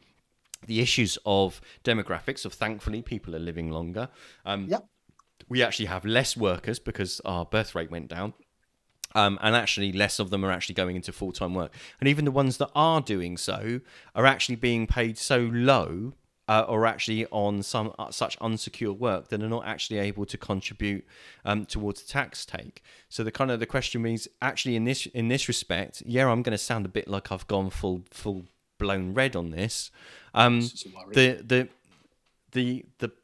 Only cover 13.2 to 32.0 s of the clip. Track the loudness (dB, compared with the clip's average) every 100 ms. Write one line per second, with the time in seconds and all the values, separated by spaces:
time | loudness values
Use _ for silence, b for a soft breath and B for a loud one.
13.2 | -2 -4 -4 -4 -4 -6 B B B 4
14.2 | 4 4 0 0 0 2 2 0 0 -2
15.2 | 2 2 4 4 6 6 4 -4 -8 -12
16.2 | _ _ 4 4 4 4 4 2 0 -2
17.2 | -2 0 2 0 -2 -2 -2 -6 -10 -4
18.2 | -4 -2 -2 -2 -4 -4 -4 -2 0 -2
19.2 | -2 -4 -2 -4 -4 -6 -4 -2 -2 -2
20.2 | -6 -6 -4 -4 -4 -4 -4 -4 B B
21.2 | B B -4 -2 -2 -4 -4 -6 -6 -4
22.2 | -4 -8 -10 -12 -12 -20 B B B -6
23.2 | -4 -2 0 0 -2 -2 -2 -2 0 -2
24.2 | -6 _ -2 -2 0 0 2 0 -4 -2
25.2 | 0 2 0 -2 -2 -4 -4 -10 -2 2
26.2 | 4 4 2 0 0 -2 -2 -4 -4 -4
27.2 | -4 -6 0 0 0 0 -2 -2 -4 -8
28.2 | -6 -6 -10 _ _ -4 0 0 0 0
29.2 | 0 0 -4 -2 -4 -4 -10 B B B
30.2 | B 4 6 6 0 -6 -14 -16 0 6
31.2 | 6 4 2 2 2 -6 _ _